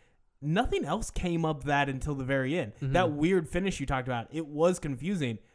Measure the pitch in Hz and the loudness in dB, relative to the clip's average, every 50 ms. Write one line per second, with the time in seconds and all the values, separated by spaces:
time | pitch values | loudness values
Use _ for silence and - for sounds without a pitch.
0 | _ _ _ _ _ _ _ _ 139 147 165 208 262 - 403 381 214 143 170 226 | _ _ _ _ _ _ _ _ -4 0 2 2 2 2 0 -2 0 -2 -2 -2
1 | - - - - 180 180 170 170 165 160 151 135 131 143 143 143 143 139 135 131 | -4 -4 -4 -2 -2 0 0 0 0 0 -2 -2 0 2 2 2 2 2 0 -2
2 | - 151 143 135 131 127 139 135 131 135 160 180 113 101 - - 143 135 135 175 | -4 -4 -4 -4 -2 0 0 0 0 0 0 -2 -2 -4 -6 -6 -4 0 2 4
3 | 185 165 151 143 156 175 190 185 160 - - 175 196 190 - - 139 127 143 131 | 2 2 2 2 2 4 4 2 2 0 -2 -2 0 -2 -2 -2 -4 -2 -2 -2
4 | 120 127 123 117 110 - 143 160 160 143 147 147 165 185 180 - - 151 135 117 | -2 -2 -4 -4 -4 -6 -6 -8 -6 -6 0 4 4 4 4 2 -2 -4 -4 -4
5 | 139 185 208 170 143 120 110 - - _ | -4 -4 -2 0 0 -2 -2 -6 -10 _